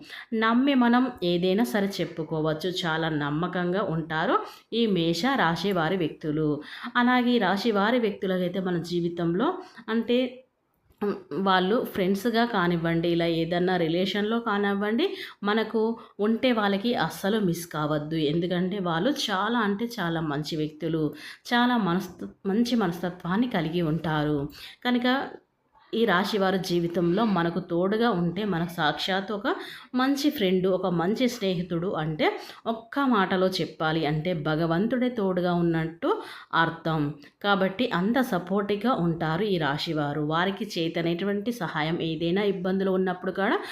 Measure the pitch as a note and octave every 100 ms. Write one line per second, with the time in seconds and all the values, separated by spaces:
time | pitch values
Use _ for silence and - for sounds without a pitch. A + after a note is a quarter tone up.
0 | - - - A3 A3 A#3 C#4 C4+ A#3+ A#3+
1 | B3+ B3 F3 F3 F#3 F#3+ A#3+ A3 G3 G3
2 | D#3+ E3+ D#3 D#3+ D#3 D#3 F#3 F3 E3+ D#3+
3 | E3 D#3 D3 D3+ F3 F#3 F3 F#3 D#3+ D#3+
4 | D#3+ D#3+ F#3 G4 G#4+ - - A3 A#3 F#3
5 | E3 E3 B3 C4+ E3+ E3+ F#3 F3+ D#3 F#3+
6 | D3+ - D#3+ D3+ D3+ D3 - - A#3+ B3
7 | A#3+ B3+ B3 A#3+ F#3 G3 A#3 G3+ G3+ B3
8 | A3+ G3 F#3+ F#3 F3+ F#3+ F#3 F3 D#3+ F3
9 | E3+ E3+ E3+ F3 C#4 - - - A#3 A3+
10 | A3 A#3+ B3+ - - _ _ _ _ -
11 | G#3 - - C#3+ F#3+ F#3 F#3 A#3+ - -
12 | F3+ G3 A#3+ A3 A#3 G#3+ F3 F3 E3 E3
13 | E3+ E3+ E3+ E3 E3 F3 F3+ F3+ D#3+ E3+
14 | F#3+ G3+ G#3 A#3 A#3 G3+ G3+ G3+ G#3 A#3
15 | F#4+ G4 - - G3+ A3 G#3+ A3+ A3 A3+
16 | - - G#3 A3+ C4 A3+ G3+ G3 A#3+ B3
17 | D#3+ - G3 A3 F#3+ E3 - D#3 D3+ D3+
18 | D3+ D#3+ D3 E3 F3 F3+ F#3 G#3 F3+ E3
19 | A3 D4 - F#3+ G#3 A#3+ G3+ G3+ A#3 A#3
20 | E3+ E3 D#3+ C#3+ D3+ D#3+ D3+ - E3 D#3+
21 | D3+ - - - - A#3+ A#3+ B3 F#3 F3
22 | - - - - G3 G3 A#3+ A#3+ F#3 E3+
23 | F3+ F3 E3+ F#3+ B3 G3 D#3+ F3 E3 D#3+
24 | E3 D#3 D3+ D3 C#3+ - - - B3 B3
25 | B3 C4+ - - _ _ _ _ _ -
26 | A3 F3 G3+ G#3+ F#3+ F#3 F3 F3 E3+ F#3
27 | E3+ F#3 A3+ F#3 E3+ F3 - E3+ F#3+ G#3+
28 | A#3 F#3 F3 F3 G#3+ E3+ E3+ - D3+ D#3
29 | - F#3+ G3 G#3 B3+ G4 - - - B3
30 | C4 C#4 D4 C#4+ F#3+ F#3 F#3 F#3 F#3 F3
31 | E3+ G#3+ B3+ A#3+ F#3+ F3+ F3 E3+ F3+ E3+
32 | D#3 D#3 E4 G4+ - - - A3+ - -
33 | C#4 A3 F#3 F#3 F#3 F#3 D#3 - D#3+ D#3+
34 | D3 D#3 E3 F3 D3 D#3 E3 E3 A3+ B3
35 | B3+ A#3+ G3 F3+ F3 F3 E3+ E3 D#3+ E3
36 | D4 G#4+ - - - E3 E3 - E3 D#3+
37 | D3 D3 - _ G3+ G3 F#3+ F#3+ B3+ E3+
38 | F#3+ B3+ B3 F3+ - G3 G3+ G3+ A#3 C4
39 | E3+ D#3+ D#3+ E3 G#3+ F3+ D3+ D3 - D#3
40 | D3 D3 D3+ D#3+ F#3 G3 - - E3 E3+
41 | E3 E3+ G3 G3+ G3+ A#3 D#3+ D#3+ D#3 E3+
42 | F3+ D#3+ E3+ F#3+ G#3 F#3 F#3 F#3+ F#3+ F#3
43 | F#3 F3+ F#3 F#3 G3 F#4+ -